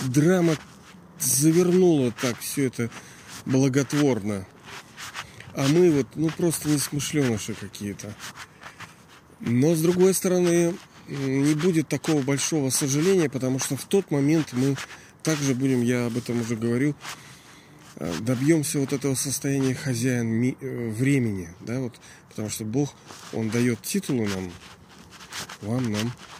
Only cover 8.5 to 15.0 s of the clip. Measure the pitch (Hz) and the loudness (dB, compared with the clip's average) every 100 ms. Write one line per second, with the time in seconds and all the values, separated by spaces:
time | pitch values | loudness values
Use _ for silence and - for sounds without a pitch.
8.5 | - - - - - - - - - - | -20 -20 -20 -20 -20 -20 -20 -20 -8 -2
9.5 | 120 147 165 165 180 190 185 190 180 175 | 2 4 4 2 4 4 4 0 2 4
10.5 | 170 170 185 - - - 143 135 135 143 | 4 2 -2 -12 -20 -10 -6 -2 2 2
11.5 | 151 175 160 147 143 - 151 131 139 - | 2 2 2 0 -2 0 0 2 0 0
12.5 | 160 131 - 139 143 175 190 151 127 127 | 0 0 0 0 2 4 4 2 0 -2
13.5 | 131 - 135 - 196 190 143 139 165 143 | -2 -2 -6 0 0 2 2 4 2 2
14.5 | 123 135 135 - - | 0 0 0 -6 -16